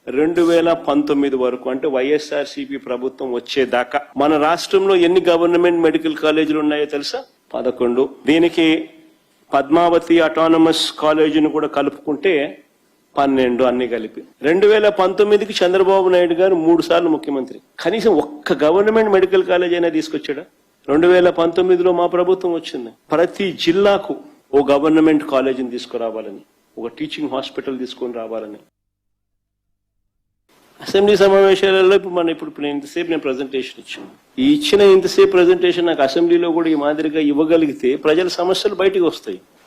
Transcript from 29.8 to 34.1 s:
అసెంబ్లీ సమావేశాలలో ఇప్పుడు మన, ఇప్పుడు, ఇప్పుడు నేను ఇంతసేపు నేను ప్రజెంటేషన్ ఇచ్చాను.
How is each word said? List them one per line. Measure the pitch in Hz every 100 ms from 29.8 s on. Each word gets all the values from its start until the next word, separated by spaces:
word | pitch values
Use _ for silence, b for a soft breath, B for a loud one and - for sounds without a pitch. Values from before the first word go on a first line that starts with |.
| _ _ _ _ _ _ _ _ _ _
అసెంబ్లీ | - 196 202 202
సమావేశాలలో | 196 196 196 190 196 190 190 196
ఇప్పుడు | 196
మన, | 175 165
ఇప్పుడు, | 156 156
ఇప్పుడు | 147 143
నేను | 143
ఇంతసేపు | 143 170 170
నేను | 160
ప్రజెంటేషన్ | 147 127 135 135 127 -
ఇచ్చాను. | - - -